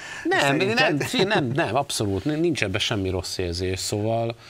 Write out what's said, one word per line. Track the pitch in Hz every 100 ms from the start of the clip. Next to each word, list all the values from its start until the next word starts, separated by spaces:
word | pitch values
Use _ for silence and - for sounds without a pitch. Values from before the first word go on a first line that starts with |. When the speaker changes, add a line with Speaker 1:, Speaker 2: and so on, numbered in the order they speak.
| - -
Speaker 1:
Nem, | 320 370
Speaker 2:
Szerinted? | 143 143 190 233 226 147
Speaker 1:
nem, | 120
fi-, | 254
nem, | 190 208 131
nem, | 131 147 110
abszolút, | 143 - 104 98 139
nincs | 151 170 135
ebben | 107 92
semmi | - 110 95
rossz | 92 - -
érzés. | 90 85 92 92
Szóval | - 107 107 113 113 - -